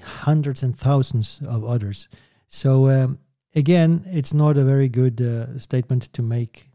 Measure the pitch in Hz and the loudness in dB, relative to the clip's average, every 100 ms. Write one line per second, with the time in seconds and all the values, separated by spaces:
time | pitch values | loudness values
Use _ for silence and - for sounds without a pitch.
0 | - - - 151 143 127 131 - 131 143 | -10 -6 0 0 0 -4 -4 -2 0 0
1 | 131 117 107 - 139 117 113 120 101 101 | 0 -2 -4 -8 -6 -6 -2 -4 -4 -10
2 | - - _ _ _ - 139 135 135 135 | -14 -20 _ _ _ -4 2 4 4 4
3 | 131 135 _ _ _ 156 143 175 160 170 | 0 -4 _ _ _ -2 2 4 4 2
4 | 185 175 135 151 151 143 135 135 131 120 | -2 -6 -2 2 2 4 2 2 2 2
5 | 127 117 123 117 117 127 - 127 123 127 | 0 0 -4 -4 -8 -12 -6 -4 -2 -2
6 | - - 117 117 117 - _ | -4 -6 -4 -4 -6 -10 _